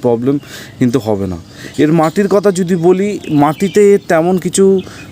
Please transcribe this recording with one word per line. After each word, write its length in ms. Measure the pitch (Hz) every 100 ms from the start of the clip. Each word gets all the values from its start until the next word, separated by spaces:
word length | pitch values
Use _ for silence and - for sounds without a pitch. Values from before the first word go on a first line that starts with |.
প্রবলেম 360 | 123 117 123 143 - - - -
কিন্তু 200 | 127 123
হবে 280 | 110 104 98
না। 100 | 85 - - - -
এর 140 | 151
মাটির 360 | 170 160 196 196
কথা 220 | 196 208
যদি 260 | 180 175 190
বলি, 420 | 165 185 202 196 -
মাটিতে 680 | 151 143 151 196 208 202 202 -
তেমন 300 | 170 170 185
কিছু 420 | 180 - 196 190 - - -